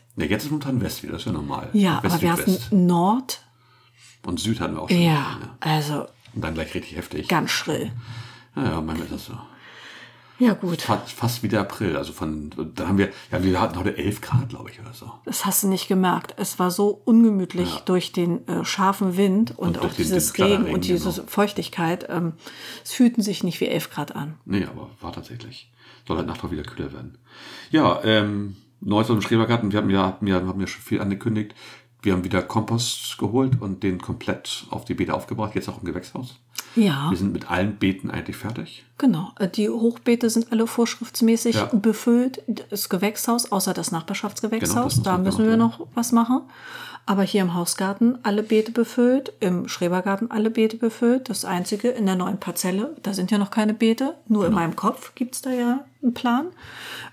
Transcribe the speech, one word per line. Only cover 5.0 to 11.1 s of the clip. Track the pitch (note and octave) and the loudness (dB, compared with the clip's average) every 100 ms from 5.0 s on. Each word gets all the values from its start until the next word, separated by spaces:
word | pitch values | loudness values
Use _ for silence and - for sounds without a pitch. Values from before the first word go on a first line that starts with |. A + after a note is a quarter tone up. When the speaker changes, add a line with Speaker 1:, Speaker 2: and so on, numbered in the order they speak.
Speaker 1:
Ja. | E3+ D3+ - A2+ - - | 4 2 0 -8 -12 -6
Speaker 2:
also | D#3 D#3 D3 D3 - _ - | -2 0 -2 -4 -8 _ -14
Speaker 1:
Und | A2 | -8
dann | E2 | -6
gleich | D#2+ D#2 | -6 -6
richtig | F2 - D#2+ | -8 -8 -12
heftig. | - D#2 - | -10 -6 0
Speaker 2:
ganz | E3 - | 0 0
schrill. | - - - B2+ - - - - - - C#3+ | -4 -2 -4 -4 -10 -12 -14 -16 -20 -12 -4
Speaker 1:
Ja, | |
ja, | A2+ D#2+ | -2 -2
manchmal | D#2+ D#2+ - | -4 -6 -8
ist | |
das | - - | -10 -12
so. | - - - - - - - - - - - | -16 -16 -20 -20 -20 -20 -20 -20 -20 -10 2
Speaker 2:
Ja, | B3 | 2
gut. | F#3 F3+ E3 | 2 -2 -2
Speaker 1:
Fa-, | - G#2 | 0 -2
fast | - | -2